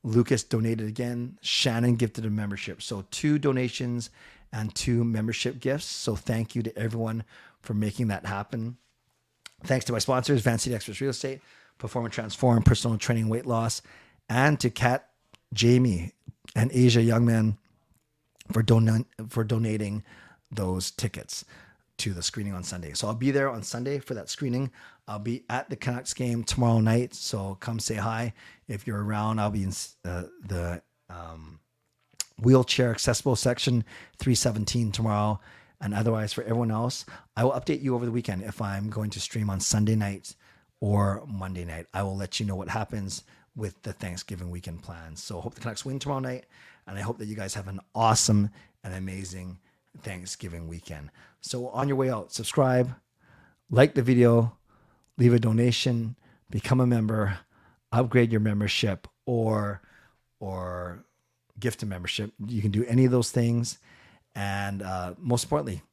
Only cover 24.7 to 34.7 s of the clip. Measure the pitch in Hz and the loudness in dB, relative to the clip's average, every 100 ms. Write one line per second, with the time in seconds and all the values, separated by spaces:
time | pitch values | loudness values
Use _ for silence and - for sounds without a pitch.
24.7 | - - _ - 104 110 127 - 123 147 | -8 -20 _ -12 -8 -6 -6 -4 -6 -4
25.7 | 120 - 123 - - 123 117 110 - 120 | -6 -4 -4 -6 -6 -2 -2 -2 2 4
26.7 | 113 110 113 123 - - 104 98 95 - | 6 6 4 0 -6 -8 -6 -6 -8 -8
27.7 | 117 - 110 104 113 117 - - - - | -6 -4 -4 -4 -4 -4 -8 -20 -20 -12
28.7 | 101 - 104 104 107 107 110 104 104 95 | -10 -6 -4 -2 -2 0 0 0 0 -4
29.7 | 92 - _ 90 90 82 - - 92 87 | -4 -10 _ -8 -8 -8 -14 -8 -4 -4
30.7 | 87 _ _ _ 87 85 82 80 78 _ | -6 _ _ _ -16 -14 -16 -18 -20 _
31.7 | _ _ _ _ _ - - 113 131 123 | _ _ _ _ _ -12 0 6 8 6
32.7 | - 123 110 - 117 139 120 123 123 - | 2 2 2 0 0 2 2 2 0 2
33.7 | 123 110 - - _ - 117 123 107 104 | 0 0 -12 -20 _ 2 2 2 0 -2